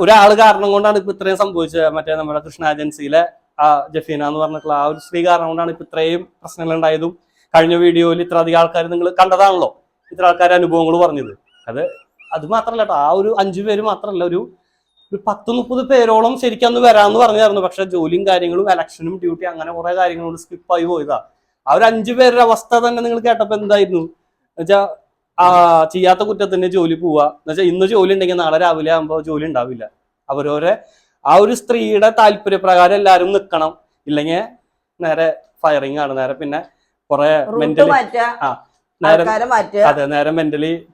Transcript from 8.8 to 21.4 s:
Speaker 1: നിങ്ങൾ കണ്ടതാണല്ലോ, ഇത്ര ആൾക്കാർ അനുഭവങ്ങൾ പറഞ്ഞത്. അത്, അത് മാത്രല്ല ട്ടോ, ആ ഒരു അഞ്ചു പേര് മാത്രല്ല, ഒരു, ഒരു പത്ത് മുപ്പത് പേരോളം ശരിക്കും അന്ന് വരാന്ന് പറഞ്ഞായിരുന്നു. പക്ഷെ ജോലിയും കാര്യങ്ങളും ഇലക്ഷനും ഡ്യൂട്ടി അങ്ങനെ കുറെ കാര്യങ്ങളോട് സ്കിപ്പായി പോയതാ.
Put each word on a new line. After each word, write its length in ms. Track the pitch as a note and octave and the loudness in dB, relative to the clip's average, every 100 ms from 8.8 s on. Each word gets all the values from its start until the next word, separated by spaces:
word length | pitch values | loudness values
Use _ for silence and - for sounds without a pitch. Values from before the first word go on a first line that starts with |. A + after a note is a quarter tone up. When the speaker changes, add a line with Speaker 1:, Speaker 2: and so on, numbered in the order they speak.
| E3 | -4
Speaker 1:
നിങ്ങൾ 200 | F3 F3 | -4 -2
കണ്ടതാണല്ലോ, 720 | F3+ F#3 F#3 G3 F#3 C#3+ - _ _ _ | 0 2 4 4 2 -2 -6 _ _ _
ഇത്ര 120 | E3+ F3+ | -2 2
ആൾക്കാർ 260 | F3 F3+ | 4 4
അനുഭവങ്ങൾ 540 | F3+ F3 E3 E3 E3 F3 | 4 2 0 0 2 0
പറഞ്ഞത്. 320 | D3 A#2 G2 _ _ - | 0 -10 -14 _ _ -12
അത്, 140 | A#2+ E3+ - _ _ - | -8 -8 -10 _ _ -12
അത് 140 | D#3+ D3+ | -10 -4
മാത്രല്ല 380 | A3 A3+ A3+ | -4 -4 -4
ട്ടോ, 100 | G#3+ | -2
ആ 160 | D3+ C#3+ | 0 0
ഒരു 260 | F3+ G3+ G#3+ | 0 0 -2
അഞ്ചു 240 | G3 F3+ | -2 -4
പേര് 180 | G#3 G#3 | -4 -4
മാത്രല്ല, 440 | G#3+ F#3+ G#3 F#3 | -4 -6 -6 -6
ഒരു, 280 | F3 F3 - _ _ _ _ _ _ | -4 -4 -8 _ _ _ _ _ _
ഒരു 100 | G3 G#3 | -10 -8
പത്ത് 240 | G3+ - | -8 -6
മുപ്പത് 380 | A#3+ A#3+ B3+ C4 | -6 -4 -4 0
പേരോളം 520 | C4+ A3+ A3 A3+ C4 | 2 4 2 2 0
ശരിക്കും 260 | B3+ A3 A#3+ | -4 0 0
അന്ന് 140 | A#3+ | 4
വരാന്ന് 380 | A#3+ G#3+ G3+ A3 | 4 6 4 4
പറഞ്ഞായിരുന്നു. 420 | A#3+ G#3+ A3 G3+ | 2 4 2 2
പക്ഷെ 240 | F3+ F#3 | -4 -4
ജോലിയും 420 | F#3+ F3+ D#3 F3 G3 | -6 -4 -2 -2 0
കാര്യങ്ങളും 460 | F3+ F3 F3 G3+ | 0 0 -2 0
ഇലക്ഷനും 480 | F3+ D#3+ - E3 F#3 | -2 -4 -10 -10 -8
ഡ്യൂട്ടി 220 | F3 E3 | -6 -6
അങ്ങനെ 280 | F3+ E3 D#3+ | -8 -10 -12
കുറെ 220 | E3+ E3+ | -8 -6
കാര്യങ്ങളോട് 440 | F3+ F3+ E3 E3+ E3 | -2 -2 -4 -10 -12
സ്കിപ്പായി 460 | - F3 - F3 | -16 -14 -4 -2
പോയതാ. 400 | E3+ E3+ C#3+ B2 - _ | -2 -4 -4 -6 -8 _